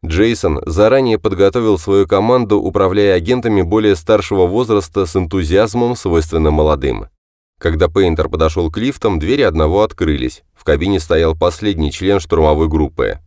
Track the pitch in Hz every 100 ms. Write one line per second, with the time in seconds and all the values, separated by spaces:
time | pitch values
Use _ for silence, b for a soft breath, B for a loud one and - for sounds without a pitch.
0 | 85 80 110 113 95 71 - 80 107 135
1 | 131 110 110 92 98 123 113 95 - 98
2 | 95 98 107 127 110 104 92 98 95 98
3 | 101 92 85 123 117 104 85 107 107 95
4 | - 107 - 101 87 101 120 104 - 98
5 | 90 95 87 95 80 95 110 113 120 120
6 | 95 82 80 82 78 76 76 73 67 55
7 | 50 _ _ _ _ _ 87 80 87 82
8 | 92 80 76 80 78 85 82 78 120 -
9 | 113 87 82 131 117 80 78 95 107 -
10 | 85 73 64 - _ _ - 73 90 98
11 | - 82 82 78 87 - 107 90 73 -
12 | 92 101 - 82 78 76 80 78 73 -
13 | 57 50